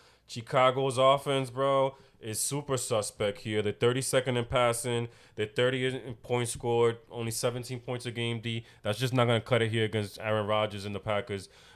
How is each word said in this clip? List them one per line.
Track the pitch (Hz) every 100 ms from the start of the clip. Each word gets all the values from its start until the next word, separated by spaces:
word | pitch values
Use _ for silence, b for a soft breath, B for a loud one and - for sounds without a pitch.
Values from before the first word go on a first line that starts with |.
| b b -
Chicago's | - 113 139 131 127 135 123
offense, | 131 139 143 135 131
bro, | 120 135 135 135 - B B
is | - 107
super | - 139 139 131
suspect | - 113 101 - 107 98
here. | 113 107
They're | 104
thirty-second | 101 120 127 131 135 127 123
in | 117
passing. | 131 120 117 127 120 117 B B -
They're | 107
thirty | - 123 131 127
in | 131 113 113
points | - 123 117
scored. | - 120 117 117 113 -
Only | 120 113
seventeen | 113 127 120 120 123
points | 117 123 120
a |
game, | 113 117 117
D. | 117 113 - B
That's | 107 107
just | 127
not | 127 120
gonna | 117
cut | 107 120
it | 113
here | 113
against | 110 110 101 -
Aaron | 110 107 101
Rodgers | 107 107 101 101
and | 101
the |
Packers. | 107 104 101 101 - B B